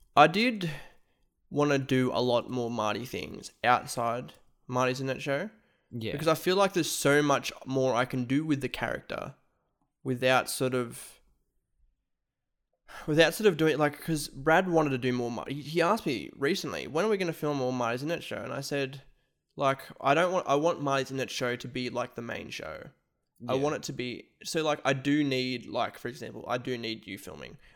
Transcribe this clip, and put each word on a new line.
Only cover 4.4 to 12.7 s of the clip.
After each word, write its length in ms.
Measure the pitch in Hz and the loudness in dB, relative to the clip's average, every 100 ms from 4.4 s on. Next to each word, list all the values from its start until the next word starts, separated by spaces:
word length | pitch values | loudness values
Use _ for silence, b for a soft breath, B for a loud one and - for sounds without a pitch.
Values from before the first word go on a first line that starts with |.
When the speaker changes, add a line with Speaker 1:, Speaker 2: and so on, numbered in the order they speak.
| _ _ - | _ _ -4
Speaker 1:
Marty's 320 | 127 127 135 | 0 0 0
Internet 220 | 135 131 | -4 -4
Show. 280 | 147 139 208 - _ _ _ | -4 -4 -4 -12 _ _ _
Speaker 2:
Yeah. 180 | 120 110 | -8 -6
Speaker 1:
Because 140 | 147 156 | -2 2
I 80 | |
feel 220 | 156 180 190 | 2 2 4
like 160 | 196 | 4
there's 180 | 180 151 | 2 -2
so 320 | - 143 143 | 2 4 4
much 300 | 147 135 - - | 4 2 0 -8
more 300 | 131 135 131 | -4 0 2
I 100 | 117 127 | 2 0
can 180 | 131 | -2
do 200 | 123 139 | 0 0
with 160 | 160 139 | 2 -2
the 80 | 127 | -2
character 680 | - 120 120 - - - - _ _ _ _ _ _ | -4 -4 -4 -6 -8 -8 -14 _ _ _ _ _ _
without 480 | 135 123 127 127 - | -6 0 4 4 2
sort 240 | - 131 | -2 0
of, 460 | 127 120 123 - - _ _ _ _ _ _ _ _ _ _ _ _ _ _ _ | 0 -4 -8 -18 -20 _ _ _ _ _ _ _ _ _ _ _ _ _ _ _